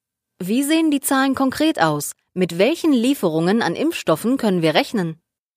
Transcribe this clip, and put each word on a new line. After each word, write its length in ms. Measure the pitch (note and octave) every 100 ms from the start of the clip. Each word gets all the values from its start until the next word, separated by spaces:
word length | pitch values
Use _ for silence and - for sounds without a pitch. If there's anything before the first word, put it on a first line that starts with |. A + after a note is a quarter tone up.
| _ _ _ _
Wie 220 | F#3 A#3+
sehen 280 | C#4+ D#4+ D#4+
die 100 | C#4
Zahlen 340 | - C4+ C4+ C4
konkret 460 | C4 - D#4 -
aus? 320 | D#3+ D3 - - _
Mit 240 | F3+ F#3 E3+
welchen 360 | A3 E4 E4
Lieferungen 680 | C4 A#3+ C#4+ F#3 D#3 E3+ A3+
an 140 | E3 -
Impfstoffen 600 | D4 - - D#3 A3 C4+
können 240 | A3 F3+
wir 140 | D#3+ D3+
rechnen? 440 | C#4+ A3 E3+ D#3+ _ _ _